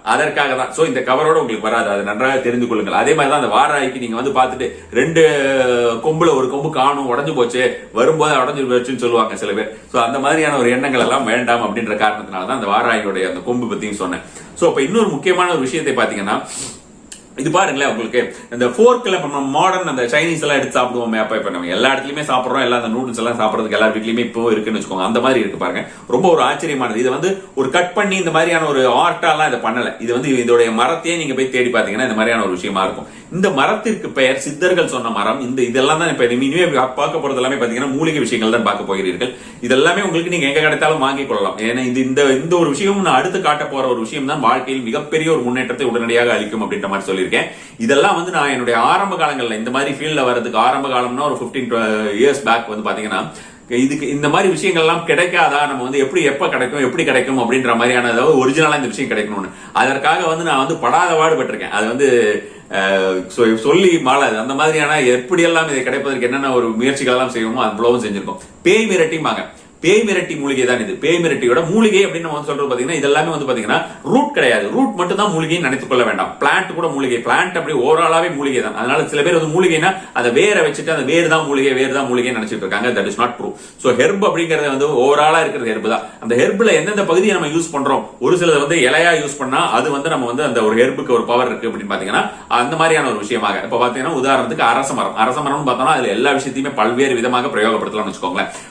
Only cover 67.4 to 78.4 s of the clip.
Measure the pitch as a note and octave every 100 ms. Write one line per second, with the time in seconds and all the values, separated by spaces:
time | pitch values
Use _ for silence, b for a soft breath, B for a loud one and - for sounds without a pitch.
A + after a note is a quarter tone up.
67.4 | A2+ B2+ A2 G#2 A#2+ B2 G#2+ G2 F2+ -
68.4 | B B E3+ G#3+ A3+ F#3 D#3 D#3+ C#3 G#2+
69.4 | - B B - D#3 G#3+ A3 G3 E3+ D3+
70.4 | C#3 B2+ B2 B2 G#2 F#2 D3 E3+ E3 B2+
71.4 | A#2+ C3 D#3 G#3 A3 F#3+ F#3+ D#3+ E3 D3
72.4 | D3 C#3+ C#3 B2 B2+ D#3+ C#3 D3 E3 D#3
73.4 | C3+ A#2 G2+ D3+ - B - A3+ A#3+ -
74.4 | C3 G#2+ G2+ - C4+ - F3+ - G#3 D#3+
75.4 | D#3 E3+ C3 C3 - B2+ A2+ G2 F#2 -
76.4 | C#3+ F3 F#3 E3 E3+ C#3 C3+ A#2+ A#2 C#3
77.4 | F#3 F3 D3 D3 B2 D#3+ E3+ E3 E3+ C#3+